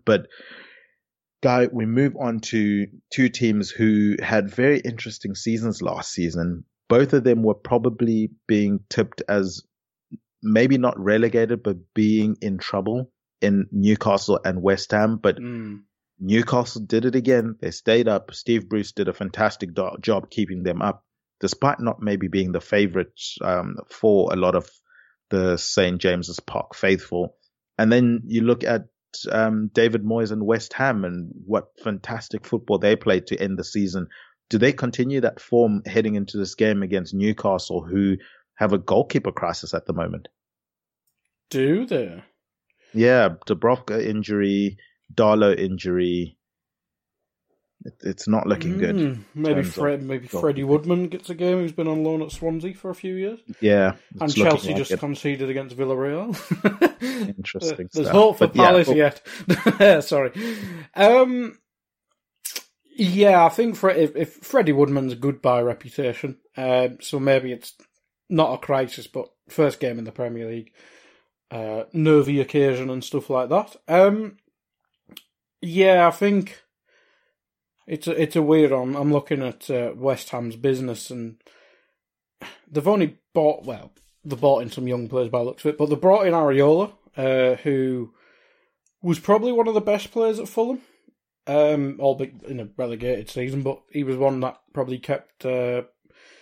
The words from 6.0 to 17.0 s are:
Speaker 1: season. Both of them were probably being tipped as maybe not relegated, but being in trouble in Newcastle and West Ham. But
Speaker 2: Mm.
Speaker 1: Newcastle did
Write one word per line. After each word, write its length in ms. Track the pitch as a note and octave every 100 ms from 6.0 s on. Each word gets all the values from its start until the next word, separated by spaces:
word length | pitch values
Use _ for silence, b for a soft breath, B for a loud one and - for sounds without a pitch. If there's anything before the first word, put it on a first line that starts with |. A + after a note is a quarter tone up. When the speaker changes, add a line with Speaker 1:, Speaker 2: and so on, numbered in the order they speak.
| -
Speaker 1:
season. 540 | - E2+ E2 F2 F2 - _ -
Both 260 | A#2+ C#3
of 100 | C#3+
them 180 | B2 A#2
were 140 | A2 G2+
probably 760 | - A#2+ B2 A2 A#2 A2 A2 - -
being 340 | G#2+ G2+ G2+ -
tipped 340 | - G2 - -
as 340 | G2+ F#2+ - - _ _ _ _ - _ _
maybe 340 | G#2+ A2 C3 C3+
not 220 | B2 -
relegated, 640 | F#2+ A2 A#2 A#2 A2+ A#2+
but 140 | G#2+ F2+ F2 -
being 400 | G#2+ G#2+ G#2+ G#2
in 160 | G#2 F#2
trouble 540 | - G2 F#2+ A#2+ B2+ _ _ -
in 260 | G2+ G2 G2
Newcastle 680 | G2+ G2+ G#2+ G#2+ G2 - F#2+ F#2+
and 160 | F2+
West 300 | F#2 G2 -
Ham. 260 | G#2+ A2 A2+
But 200 | G2+ A2
Speaker 2:
Mm. 460 | A#2+ A#2 G#2+ G#2 _ _ _ -
Speaker 1:
Newcastle 640 | F#2 A2+ A#2 B2 A#2+ A#2
did 240 | G#2 A2+